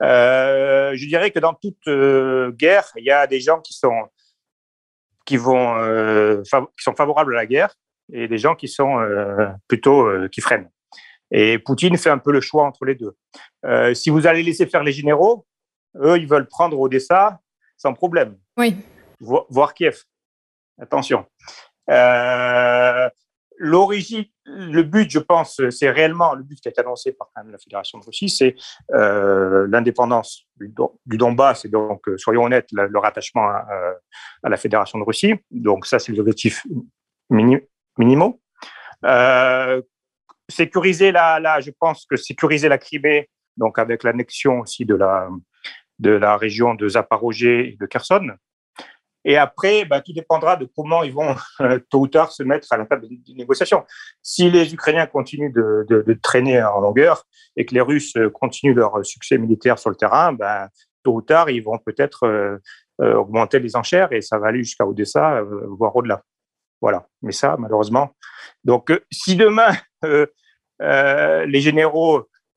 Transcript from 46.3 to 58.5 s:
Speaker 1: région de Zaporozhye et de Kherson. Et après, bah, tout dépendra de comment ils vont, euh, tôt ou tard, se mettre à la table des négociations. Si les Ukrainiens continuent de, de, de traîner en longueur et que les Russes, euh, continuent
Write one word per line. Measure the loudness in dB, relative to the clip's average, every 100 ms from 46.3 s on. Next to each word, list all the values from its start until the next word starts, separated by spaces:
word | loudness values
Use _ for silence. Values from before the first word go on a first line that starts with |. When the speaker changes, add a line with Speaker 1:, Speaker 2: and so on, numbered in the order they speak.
| 0
Speaker 1:
région | -2 -2 -2 0
de | -2
Zaporozhye | -2 0 -2 -2 0 0
et | 2 -2 -8
de | -8
Kherson. | -6 0 0 -2 -14 _ _ _ -20 -20 _ _ _ 0
Et | 2
après, | 2 0 0 0 0
bah, | -4
tout | -4
dépendra | -10 -2 0 0 -2
de | -4 -10
comment | -4 -2
ils | -2
vont, | -4 -4 -4 -8 -4
euh, | -2 -2 0
tôt | 0
ou | 2
tard, | 2 0
se | -2
mettre | -4 -4 -2
à | -4
la | -2
table | -4 -6
des | -20 _
négociations. | -10 -4 -2 0 0 -2 -20 -20 _
Si | -10 2 4
les | 4 2
Ukrainiens | -2 -2 0 0
continuent | -4 -6 -6 -4
de, | -2 0 0 2
de, | 0
de | 2
traîner | -2 0 0 2 2
en | 2 0
longueur | 0 4 4 2 -4 _ _ -8
et | -2
que |
les | 0
Russes, | 2 0 -2 -2
euh, | -2
continuent | -2 -8